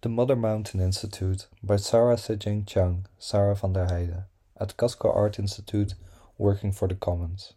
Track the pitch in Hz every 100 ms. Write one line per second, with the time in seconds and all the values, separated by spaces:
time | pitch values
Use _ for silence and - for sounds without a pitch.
0 | 117 117 127 127 113 107 104 95 92 95
1 | 101 - 92 95 - - 101 101 101 117
2 | 120 120 - 110 104 104 101 - 90 90
3 | 92 _ - 104 101 98 95 95 90 87
4 | 87 87 95 _ _ - 98 - 120 -
5 | - - 104 104 98 - - 104 101 -
6 | - - - _ 101 98 101 98 92 92
7 | - 87 85 92 -